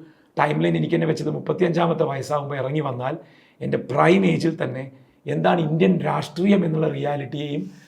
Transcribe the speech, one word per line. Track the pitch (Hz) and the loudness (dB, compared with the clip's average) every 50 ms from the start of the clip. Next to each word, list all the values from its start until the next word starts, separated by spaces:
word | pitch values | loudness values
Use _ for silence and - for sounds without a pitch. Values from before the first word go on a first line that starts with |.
| - - - _ _ _ _ - | -10 -20 -20 _ _ _ _ 0
ടൈം | 143 151 151 156 | 0 0 2 2
ലൈൻ | 165 170 165 | 2 2 2
എനിക്ക് | 160 156 156 170 | 0 0 0 0
തന്നെ | 165 165 | 0 2
വെച്ചത്? | 160 - - - 151 | 0 0 -2 -2 -4
മുപ്പത്തിയഞ്ചാമത്തെ | 147 139 - - 151 - 180 165 160 175 170 165 160 160 156 | -4 -4 -4 -4 0 0 0 2 2 2 2 2 2 0 0
വയസ്സാകുമ്പോൾ | 139 139 135 120 143 147 147 143 139 143 | -2 -2 -4 -4 -2 -2 -2 -2 -4 -4
ഇറങ്ങി | 139 127 131 147 156 | -4 -4 -2 -2 -2
വന്നാൽ | 143 139 123 123 127 135 160 - - - _ _ _ _ _ - | -2 -4 -4 -4 -4 -6 -6 -8 -10 -16 _ _ _ _ _ -10
എൻ്റെ | 135 139 143 - | -6 -4 -4 -4
പ്രൈം | - - 131 143 156 160 185 196 190 | -4 -2 0 4 4 6 6 6 4
ഏജിൽ | 170 160 139 160 165 160 - 147 | 4 2 2 0 0 -2 -2 -4
തന്നെ | 127 123 131 135 135 - - - _ _ _ - | -4 -4 -6 -10 -12 -14 -20 -20 _ _ _ -8
എന്താണ് | 143 147 160 160 180 180 170 | -6 -4 0 2 2 2 2
ഇന്ത്യൻ | 160 147 160 165 190 190 175 156 | 2 0 2 4 4 4 4 2
രാഷ്ട്രീയം | 143 151 143 151 151 - - 170 185 208 202 185 170 | 0 -2 -2 -2 -4 -6 -4 0 2 4 4 4 4
എന്നുള്ള | 165 156 156 156 151 | 2 0 0 0 0
റിയാലിറ്റിയെയും | 143 139 139 143 147 139 139 120 147 143 147 147 143 160 190 - - - - | -2 -2 -2 -4 -4 -4 -6 -6 -6 -6 -6 -4 -4 -6 -6 -8 -12 -18 -20